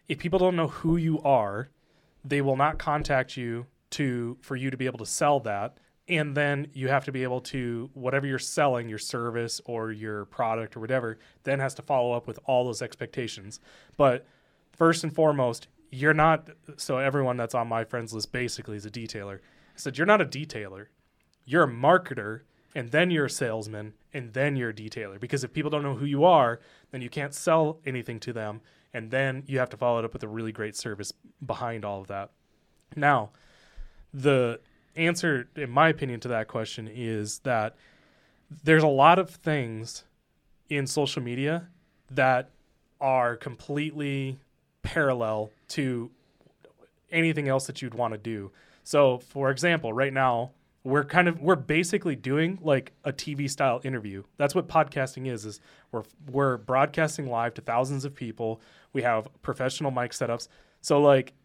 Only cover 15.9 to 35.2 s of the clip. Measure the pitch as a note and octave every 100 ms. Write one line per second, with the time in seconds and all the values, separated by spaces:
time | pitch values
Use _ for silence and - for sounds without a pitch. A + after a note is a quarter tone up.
15.9 | C3 D3 D#3 D#3+ D#3 - - - - -
16.9 | C3 C3+ C#3+ C3 B2 A#2 B2+ A#2 A2+ A2+
17.9 | B2 A2 A2 G#2 B2 B2 - A2+ G#2 G#2
18.9 | A2 A2+ A2 G2+ G2 _ _ _ - D3
19.9 | A#2+ F3 G#3 C#3+ C3+ D3+ A2+ G2+ F#2+ G#2+
20.9 | _ _ _ _ _ - D3+ D3 A#2 C3+
21.9 | F3+ F3+ B2+ G#2 A2+ _ _ _ D3+ A#2
22.9 | D3 F3+ E3 C3+ - B2 A2 G#2+ G#2+ G#2+
23.9 | - _ D3 A#2+ A#2+ C#3+ C#3 A#2+ G#2 G#2+
24.9 | A#2+ G#2 G2 A#2+ C#3 B2+ D#3 D3+ D3+ C#3+
25.9 | B2+ C#3+ C#3 E3+ E3 A#2+ A#2+ - _ _
26.9 | C3 A#2+ D3+ C#3+ C#3 - E3 D#3 D#3+ C#3+
27.9 | B2+ A#2 A2+ A#2+ A2+ G#2+ A2 _ _ _
28.9 | B2 A2 C3 C3+ C3 C3+ C3 B2 A2 B2
29.9 | A#2 A2+ - A2 A2 A2+ G#2+ G#2+ - A#2+
30.9 | G2+ G#2 - _ - C3 - A#2+ A2+ G#2
31.9 | G2+ F#2+ G2+ G2+ _ _ _ _ _ _
32.9 | - D3 C3+ G#2+ _ _ _ _ - -
33.9 | - - C#3 C3+ C3+ A#2+ A2+ _ _ _
34.9 | - E3 F3